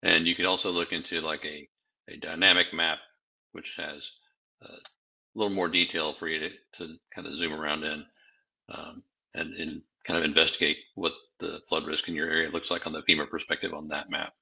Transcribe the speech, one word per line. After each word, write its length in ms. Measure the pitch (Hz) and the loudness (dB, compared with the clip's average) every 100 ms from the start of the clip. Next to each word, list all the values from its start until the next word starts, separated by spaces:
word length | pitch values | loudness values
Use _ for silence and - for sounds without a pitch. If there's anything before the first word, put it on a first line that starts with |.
And 240 | 92 82 82 | 6 6 6
you 80 | |
could 100 | 87 | 2
also 240 | 90 92 98 | 2 2 0
look 240 | 87 85 | 0 0
into, 300 | 87 80 82 | -4 -4 -4
like, 200 | 80 78 78 | -4 -6 -6
a, 200 | 76 73 _ _ _ - | -10 -16 _ _ _ -18
a 80 | 78 | -12
dynamic 480 | 78 82 95 90 87 | -8 4 6 8 6
map, 240 | 80 82 78 - _ _ _ _ | 2 0 0 -8 _ _ _ _
which 120 | - - - | -16 -14 -8
has, 240 | 78 73 - - _ _ _ _ | -8 -8 -14 -16 _ _ _ _
uh, 120 | - | -20
a 600 | - - _ _ _ _ | -20 -20 _ _ _ _
little 200 | - 104 | -2 0
more 160 | 98 87 | 2 4
detail 460 | 87 87 82 78 73 | 4 4 2 -2 -2
for 100 | 82 | -4
you 100 | 80 | -2
to, 100 | 80 - _ - | -4 -8 _ -14
to 180 | 85 80 _ | -14 -14 _
kind 120 | - 85 | -12 -10
of 80 | 76 | -4
zoom 160 | 85 | -4
around 280 | 78 76 76 | -2 -2 -2
in, 220 | 78 76 - _ _ _ _ _ - | -2 -6 -10 _ _ _ _ _ -16
um, 280 | - 78 80 - _ _ | -12 -12 -16 -20 _ _
and, 220 | - 80 | -6 -6
and 260 | - 78 76 - _ - | -4 -6 -8 -14 _ -2
kind 120 | 82 | 0
of 60 | |
investigate 520 | 80 73 80 - 78 76 - - | 4 6 4 4 2 0 -6 -4
what 160 | 85 - _ _ | -2 -2 _ _
the 200 | 82 80 _ | -8 -8 _
flood 200 | 80 76 | -2 0
risk 200 | 78 - | -4 -2
in 60 | |
your 140 | 80 82 | -2 0
area 220 | 80 80 | 2 2
looks 200 | 80 - | -2 -2
like 160 | 87 80 | -2 -2
on 60 | |
the 100 | 78 - | -6 4
fema 180 | 80 73 | 4 4
perspective 420 | 80 - 78 92 | -4 -4 -2 -2
on 160 | 78 76 | -6 -6
that 220 | 73 71 | -6 -4
map. 240 | 73 78 _ | -4 -4 _